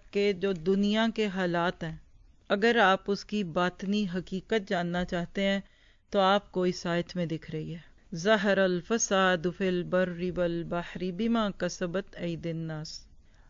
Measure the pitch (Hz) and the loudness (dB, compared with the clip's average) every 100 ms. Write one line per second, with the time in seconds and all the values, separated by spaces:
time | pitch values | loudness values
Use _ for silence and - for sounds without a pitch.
0 | - 202 202 190 196 185 156 196 202 214 | -2 0 0 2 -2 -2 0 2 4 2
1 | 226 220 214 185 185 170 175 180 165 160 | 2 2 -2 0 0 2 0 -2 -8 -10
2 | - - - - - 208 226 233 196 190 | -14 -20 -20 -14 -2 2 4 6 6 4
3 | - 202 - 208 185 156 180 180 190 208 | 2 -4 -2 -4 -2 0 0 -2 -2 -2
4 | 202 180 165 190 - 220 202 190 175 175 | 0 -4 -4 -6 -2 -2 0 -2 0 -2
5 | 180 175 175 - 196 196 - _ _ _ | -2 -4 -4 -2 0 0 -4 _ _ _
6 | - 208 190 202 202 185 180 180 180 170 | -4 2 4 4 2 -2 0 0 -2 -2
7 | 170 180 165 160 - 160 156 165 - - | -2 -4 -4 -4 -6 -8 -8 -10 -14 -20
8 | - 165 180 220 202 190 190 180 - 226 | -12 -4 2 2 4 4 4 2 0 -2
9 | - 190 190 180 165 165 190 180 160 180 | 2 2 4 2 0 -2 0 0 0 0
10 | 185 170 180 170 175 170 160 175 170 - | 0 -2 -4 0 0 -2 -4 -4 -6 -6
11 | 180 175 226 233 208 - 175 - 180 175 | -6 -2 0 2 0 -2 -6 -4 -4 -4
12 | 202 - 175 165 165 160 165 156 156 - | -6 -8 -6 -6 -6 -6 -6 -8 -10 -14
13 | - - - - - | -18 -20 -20 -20 -10